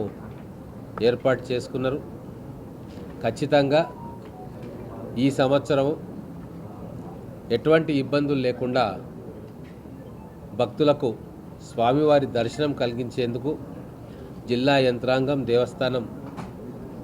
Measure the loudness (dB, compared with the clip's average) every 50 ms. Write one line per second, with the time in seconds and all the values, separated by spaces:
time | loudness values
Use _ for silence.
0 | 2 0 -4 -10 -14 -14 -14 -14 -14 -14 -14 -14 -14 -14 -14 -14 -12 -10 -2 2
1 | 4 4 4 4 4 2 2 2 0 -2 -2 -2 -2 -4 -4 -2 0 0 0 -2
2 | -4 -8 -12 -14 -14 -14 -14 -14 -12 -14 -12 -12 -14 -14 -14 -14 -14 -14 -14 -14
3 | -14 -12 -8 -2 -2 -2 0 0 0 4 6 6 6 6 6 4 4 2 -2 -10
4 | -12 -12 -12 -12 -14 -14 -14 -14 -14 -14 -12 -12 -12 -12 -12 -10 -12 -12 -10 -10
5 | -10 -6 -2 2 2 4 4 4 4 6 6 4 4 4 2 4 4 2 0 -2
6 | -6 -10 -12 -12 -12 -12 -12 -12 -12 -12 -12 -12 -12 -12 -12 -12 -12 -12 -12 -12
7 | -12 -12 -12 -12 -12 -14 -14 -10 -4 -2 0 2 4 6 6 6 6 4 2 2
8 | 2 2 2 2 2 2 2 2 2 2 0 0 0 2 2 4 2 2 0 -4
9 | -8 -12 -14 -14 -12 -12 -12 -12 -14 -14 -14 -14 -16 -16 -16 -16 -16 -16 -14 -14
10 | -14 -14 -14 -14 -14 -16 -16 -16 -14 -6 -2 0 0 0 2 4 6 6 6 4
11 | 2 -2 -2 -4 -8 -14 -16 -16 -16 -16 -16 -14 -14 -6 0 2 4 6 6 6
12 | 8 8 8 6 6 4 2 2 0 0 0 0 0 0 2 2 0 0 0 -2
13 | -4 -4 -2 0 0 0 0 -2 -2 -2 -4 -4 -6 -12 -12 -12 -14 -14 -14 -14
14 | -14 -14 -14 -14 -14 -14 -14 -8 -2 0 2 4 6 6 6 8 6 6 4 2
15 | 2 4 4 4 4 2 2 0 2 4 4 4 4 4 2 0 0 2 0 0
16 | -2 -4 -8 -12 -12 -12 -10 -10 -10 -10 -12 -12 -12 -12 -12 -10 -12 -12 -12 -12